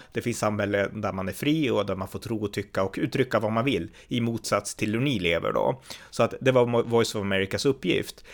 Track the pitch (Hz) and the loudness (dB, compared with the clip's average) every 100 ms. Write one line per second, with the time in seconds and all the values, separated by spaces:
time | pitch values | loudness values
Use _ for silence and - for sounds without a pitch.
0 | - 120 120 113 107 104 101 101 98 107 | -6 -4 -4 0 0 0 0 2 0 -2
1 | 104 92 95 - 143 160 131 110 101 95 | -4 -4 -6 -2 0 0 2 0 0 -4
2 | 95 98 - 110 104 104 98 - 95 - | -6 -8 -6 -4 -2 -4 -4 -2 -2 -2
3 | 131 - 127 110 107 110 135 95 87 - | -2 0 0 0 0 0 0 -2 -4 -12
4 | - 123 117 117 - 104 - - 107 117 | -6 -2 0 -2 0 0 -2 -4 -2 0
5 | 143 113 85 82 52 55 53 127 - - | 0 0 2 2 2 2 2 0 -10 -18
6 | - - 117 - 131 127 120 117 110 117 | -12 0 0 2 4 4 4 2 4 2
7 | 113 110 98 95 95 101 139 135 180 - | 2 0 0 0 0 0 0 0 0 0
8 | - - - | -2 -10 -20